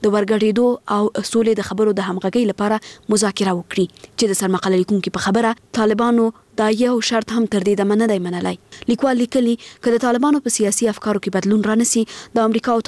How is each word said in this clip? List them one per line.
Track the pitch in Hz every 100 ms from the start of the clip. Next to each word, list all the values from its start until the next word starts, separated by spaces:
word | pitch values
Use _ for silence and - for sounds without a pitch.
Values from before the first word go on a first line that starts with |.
د | 214
ورګډېدو | 208 202 214 214 214 247 240 - 208
او | 208 - 202
سولې | 226 226 208
د | 190
خبرو | 190 214 196
د | 190
همغږۍ | 185 190 240 226
لپاره | - 208 214 - - - 214
مذاکره | 202 - 196 180
وکړي، | - - 180 - - -
چې | 214
د | 190
سرمقاله | 190 185 196 185 180
لیکونکي | 202 180 185
په | -
خبره، | 202 226 233 _ 233
طالبانو | 214 214 240 233 226 - _ -
دا | 214
یو | 220 247 240 -
شرط | 226 220
هم | 226 220
تر | 202 185
دې | 202
دمه | 202 208
نه | 226
دی | 196
منلی. | 175 175 180 180 _ - -
لیکوال | 240 269 247
لیکلي، | 247 262 240 233 - - 240
که |
د | 233
طالبانو | 247 240 294 294 240
په | -
سیاسي | 208 - 233
افکارو | 202 214 202
کې | 196 190
بدلون | 196 214 202
رانسي، | 220 233 233 220 - - 233
د | 220
امریکا | 226 -
او | 233